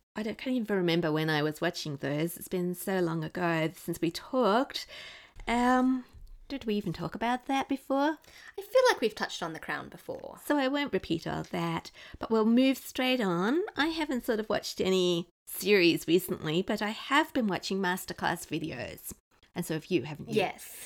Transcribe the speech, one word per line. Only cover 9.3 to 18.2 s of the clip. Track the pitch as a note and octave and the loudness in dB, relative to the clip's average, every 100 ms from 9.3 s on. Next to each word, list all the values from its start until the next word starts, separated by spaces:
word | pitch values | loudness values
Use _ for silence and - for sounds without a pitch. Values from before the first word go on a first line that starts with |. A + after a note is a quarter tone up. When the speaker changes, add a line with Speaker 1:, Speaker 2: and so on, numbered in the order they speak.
| - | -6
Speaker 2:
on | E3+ | -8
The | D#3+ | -8
Crown | - C#3+ C3 | -6 -6 -8
before. | E3+ - - - - - | -14 -12 -10 -12 -6 0
Speaker 1:
So | D4 | 2
I | C4 | 2
won't | C#4+ C#4+ | 0 -2
repeat | F#3 - E3 - | -2 -2 -4 -4
all | D#3 D#3 | -6 -6
that, | E3+ E3+ E3 - - - - | -6 -4 -4 -8 -18 -20 -10
but | - | 0
we'll | A3 A3 | 2 6
move | A#3+ C4 C4 | 6 6 2
straight | - - B3+ B3+ | -4 -2 0 2
on. | G3 E3+ G3+ D#4+ G#4+ - | 2 2 2 0 0 -2
I | D#4 | -2
haven't | D#4+ D4+ B3 - | -2 -2 -2 0
sort | A3 | -2
of | G#3+ | 0
watched | G#3 - - | -2 -2 -2
any | F#3 F#3 F3+ E3+ - _ - | 2 4 4 2 -2 _ -14
series | - F#3+ G#3 E3+ D#3+ - | -4 4 6 6 4 4
recently, | F3 - - D#3 E3 | 2 2 -4 -2 0
but | F#3+ G#3 | 0 -2
I | G#3 | -4
have | A3 - C#4 D4+ | -6 2 2 2
been | C#4 G#3+ | 2 0
watching | F3 - F#3+ | 0 -2 -2
masterclass | F3+ F#3 - - | 0 -2 -6 -4